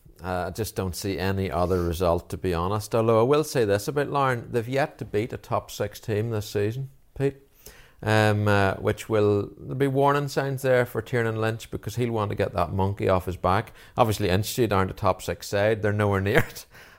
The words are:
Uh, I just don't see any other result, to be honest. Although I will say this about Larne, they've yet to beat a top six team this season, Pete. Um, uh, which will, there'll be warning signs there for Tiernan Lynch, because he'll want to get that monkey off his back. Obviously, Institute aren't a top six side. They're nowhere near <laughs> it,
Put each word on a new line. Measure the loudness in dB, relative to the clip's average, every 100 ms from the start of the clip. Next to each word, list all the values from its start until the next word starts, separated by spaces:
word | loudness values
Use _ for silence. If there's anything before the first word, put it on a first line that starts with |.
| -20 -12
Uh, | -6 -4 -4
I |
just | -4 -6
don't | -4 -4 -4
see | -4 -2
any | 0 0 -2
other | 0 2 2
result, | 0 2 2 2 -2
to | -4
be | -2
honest. | 0 0 -2 0
Although | 0 4 4
I |
will | 4 2
say | 2 0
this | 2 2 0
about | -4 -2
Larne, | 0 0 0 -4
they've | -4 -2
yet | -2 -2 -6
to |
beat | -4 -4 -4
a | -8
top | -4 -4 -4
six | -6 -6 -6
team | -4 -2 -2
this | -4 -4
season, | -2 -2 -2 -10 -14 _ -4
Pete. | -2 -4 _ _ -20 -20 -20 _
Um, | 2 4 4 4 4
uh, | 4 4
which | 2 -2 -2 0
will, | 2 4 2 0 -8
there'll | -10
be | -2 0
warning | 2 4 2 0
signs | -2 -4 -2
there | 2 2 2
for | -2
Tiernan | -4 -2 0 0
Lynch, | -2 -4 -8
because | -10 -8 -4
he'll | -2
want | 0 -2
to | 0
get | -2
that | 0 -2
monkey | 0 0 0 2
off | 2 0
his | -2
back. | 0 0 -2 -12 -8 0
Obviously, | 0 2 0
Institute | 0 0 0 2
aren't | 2 0
a |
top | 0 0 0
six | -4 -8 -4
side. | 0 0 0
They're | -2
nowhere | 0 2 2
near | 2 2
<laughs> | 0
it, | -6 -20 -20 -20